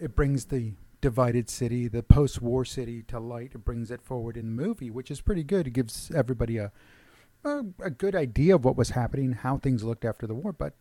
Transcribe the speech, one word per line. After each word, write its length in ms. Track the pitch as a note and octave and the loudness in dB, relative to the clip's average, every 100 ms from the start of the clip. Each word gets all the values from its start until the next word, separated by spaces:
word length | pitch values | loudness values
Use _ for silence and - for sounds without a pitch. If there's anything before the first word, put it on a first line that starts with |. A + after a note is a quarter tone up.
it 120 | D#3+ | -2
brings 320 | - C#3+ C#3 - | 2 4 2 0
the 260 | C3+ A2+ G#2 - - | -2 -2 -6 -14 -2
divided 480 | C#3 A#2 B2 A#2 A#2 | 2 4 4 4 0
city, 400 | - A#2+ A#2+ A#2+ | -2 -2 0 -2
the 140 | A#2+ | 2
post-war 600 | A#2 C3+ C#3+ - A#2+ B2+ | 4 4 4 -2 -4 -2
city 380 | B2 - A#2 A#2 | -4 -8 -10 -10
to 140 | G#2+ A#2+ | -10 -10
light. 340 | A2+ A#2+ B2+ | -10 -10 -12
It 100 | C3+ | -10
brings 260 | G#2+ A#2+ A2+ | -6 -6 -6
it 120 | A#2+ | -10
forward 340 | - B2+ A2+ A#2 | -8 -8 -8 -8
in 200 | A2+ A2+ | -6 -4
the 60 | |
movie, 280 | F3 A#3 B2 | -4 -6 -8
which 200 | A2+ - | -10 -10
is 100 | C#3+ | -2
pretty 240 | - G3 | 0 0
good. 220 | D3 G3 C#3+ | 2 0 2
It 60 | |
gives 380 | A#2+ A2+ - - | 0 -2 -4 -2
everybody 480 | E3 A#2 A#2+ A#2 A2+ | 0 2 0 0 -2
a 140 | G2+ - - - _ _ _ _ | -4 -10 -20 -20 _ _ _ _
a, 200 | D4 D4 A3 F3+ | -4 -4 -4 -6
a 80 | F#3+ | -8
good 240 | B2+ G3 | -2 0
idea 400 | F#3+ C#3 A#2 D#3 | 0 0 4 6
of 100 | F#3 | 8
what 120 | B2+ B2+ | 6 4
was 140 | A#2 | 2
happening, 420 | - A#2 C3 C3+ | 2 0 0 0
how 240 | A#2+ B2 C3+ | 0 -2 0
things 280 | C#3 B2 | 2 0
looked 200 | A2 A2+ | 0 -2
after 220 | A#2 - A2 | -4 -4 -6
the 80 | |
war, 180 | A2 G3 | -6 -6
but, 220 | E3 D3 - | -4 -6 -6